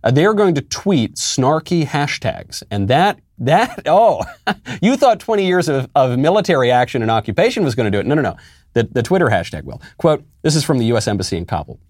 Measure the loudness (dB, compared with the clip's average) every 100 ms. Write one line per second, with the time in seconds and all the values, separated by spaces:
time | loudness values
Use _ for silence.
0 | 2 2 2 2 2 0 -4 -6 0 0
1 | 0 -4 -6 0 0 0 -2 -4 -2 -4
2 | -4 -4 -6 -6 -12 -16 -8 -4 0 2
3 | 2 -2 _ -6 0 2 0 -4 0 4
4 | 4 2 -6 -8 -8 -6 -8 -2 0 4
5 | 2 2 -2 0 2 2 2 -2 0 0
6 | 2 2 2 2 2 2 4 2 2 -2
7 | 0 0 0 0 0 2 -2 0 0 0
8 | 0 0 -2 -6 -20 _ _ -2 0 -2
9 | 0 2 2 0 -2 -12 -14 -18 -20 -2
10 | 0 0 -4 _ -2 0 0 0 2 0
11 | 0 -4 -4 -6 -4 -8 -8 -18